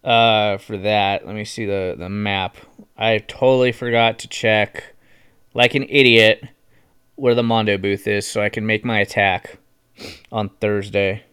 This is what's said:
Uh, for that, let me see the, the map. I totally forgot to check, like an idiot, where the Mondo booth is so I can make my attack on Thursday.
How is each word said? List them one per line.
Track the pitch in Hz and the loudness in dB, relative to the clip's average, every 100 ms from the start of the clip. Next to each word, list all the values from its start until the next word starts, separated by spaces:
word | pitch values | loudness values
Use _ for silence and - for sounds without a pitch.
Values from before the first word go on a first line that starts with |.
Uh, | 135 117 117 107 104 98 | 2 4 4 4 0 -4
for | - 104 | -6 -6
that, | 101 107 98 101 - | 0 0 0 -2 -6
let | |
me | 107 | -10
see | 104 - 107 | -10 -8 -4
the, | 98 92 82 | -4 -4 -6
the | 87 | -8
map. | 101 104 98 92 - - _ - - | -6 -4 -4 -4 -10 -20 _ -20 -4
I | 113 110 | -2 -2
totally | - - 127 131 127 | -4 0 2 4 2
forgot | 117 123 117 117 110 | -2 -2 2 2 0
to | - | -12
check, | - 117 107 104 - - _ _ _ _ _ _ | -4 0 2 0 -6 -16 _ _ _ _ _ _
like | - 123 | 0 2
an | 143 135 | 2 0
idiot, | 143 131 113 110 - - _ _ _ _ _ _ - | 4 6 6 6 4 -4 _ _ _ _ _ _ -2
where | 123 | 0
the | 120 | 2
Mondo | 117 113 107 101 | 2 0 0 0
booth | 98 98 - | -2 -4 -2
is | 101 - | -4 -4
so | 104 | -4
I | 104 | -4
can | 117 107 | -4 -4
make | 110 123 | -2 -2
my | 110 | -2
attack | 101 - 98 92 - - _ _ _ _ - - _ | -2 0 0 0 -8 -20 _ _ _ _ -20 -20 _
on | 113 101 _ | -6 -6 _
Thursday. | 107 104 98 101 98 104 _ | -2 -2 -2 -2 -2 -4 _